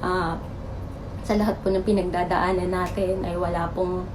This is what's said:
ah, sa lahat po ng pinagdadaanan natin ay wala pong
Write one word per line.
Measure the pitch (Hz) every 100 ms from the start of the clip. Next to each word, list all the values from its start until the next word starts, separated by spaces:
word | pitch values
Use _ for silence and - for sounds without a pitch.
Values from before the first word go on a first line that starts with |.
ah, | 180 185 165 160 - - - - - - - -
sa | - 208
lahat | 214 196
po | 190
ng | 190 185
pinagdadaanan | 208 180 180 175 180 180 185 180 185
natin | 180 - 190 190
ay | 185 175
wala | 175 170 170
pong | 175 185 180 180